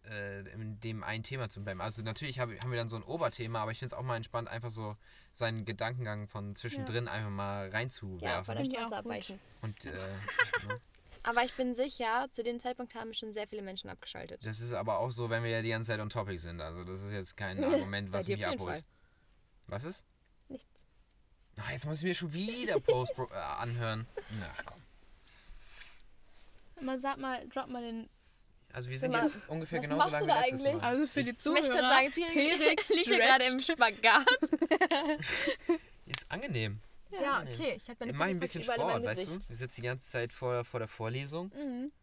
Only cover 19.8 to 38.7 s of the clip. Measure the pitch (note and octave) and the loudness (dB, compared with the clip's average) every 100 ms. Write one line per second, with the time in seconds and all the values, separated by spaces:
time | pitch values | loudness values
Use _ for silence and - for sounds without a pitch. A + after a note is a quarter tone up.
19.8 | D3+ - _ _ _ _ _ C4 _ - | -8 -12 _ _ _ _ _ -18 _ -20
20.8 | - _ _ _ _ _ _ - G#2+ C3+ | -20 _ _ _ _ _ _ -10 -8 -4
21.8 | D3 D3+ F3+ F3 F3 D#3+ G#3 A#3+ D#4+ - | -4 -2 0 0 -2 -2 -4 -2 0 2
22.8 | - A#4 B2+ - - F#2+ D2 - A#2+ A#2+ | 4 4 2 -2 -6 -4 -4 -4 -2 -2
23.8 | A2+ A2 A2+ - - A2 E2+ - - - | -2 -2 -6 -10 -8 -8 -6 -10 -12 -16
24.8 | - - - - - - - - - - | -20 -20 -20 -20 -20 -20 -18 -16 -16 -16
25.8 | - - - - - - - - - - | -16 -16 -20 -20 -20 -20 -20 -20 -20 -8
26.8 | C4 C4 C4+ C#4 C4+ B3+ - C4+ C#4 B3 | -4 -2 -2 -2 -2 -4 -4 -6 -4 -6
27.8 | A#3+ A3+ A3+ _ _ _ - - _ - | -4 -6 -10 _ _ _ -20 -20 _ -8
28.8 | B2 C3 B3+ - D4+ A3 - D#3+ D#3+ E3+ | -6 -2 2 4 2 0 -8 -6 -4 -4
29.8 | - D4 E4 D4+ D#4+ D4+ B3+ C4 C#4 E4 | 0 4 4 4 4 4 4 2 0 2
30.8 | A#3+ B3+ D4+ D4 B3 A#3 D4 D4 D4 B3+ | 2 2 2 0 -2 -2 4 4 6 4
31.8 | B3+ C4 C4+ D#4+ E4+ E4 D4 E4+ D4+ D#4 | 8 8 6 2 2 4 6 6 6 6
32.8 | - E4+ A#3+ D4+ A#3 C4+ B3+ B3+ C4 E4 | 6 4 6 8 10 10 8 4 0 6
33.8 | A3+ G#3 A3+ A3+ C#4+ B4+ - D4+ E4 G#4 | 6 8 8 10 10 6 4 2 4 6
34.8 | F4+ C#4+ D4+ D4+ - - - B4+ - E4 | 6 4 2 0 0 2 2 0 2 0
35.8 | - - - - - - C4+ B2+ A2 G#2+ | 0 -20 -8 -6 -4 -6 -2 0 0 -4
36.8 | - - - G4+ C#4 C4+ - - D4+ G#3 | -12 -20 -10 -2 2 0 0 -2 -2 -4
37.8 | - A#3 - C#3+ F3+ F3+ F3 E3 - | -10 -8 -6 0 0 2 -2 -2 -2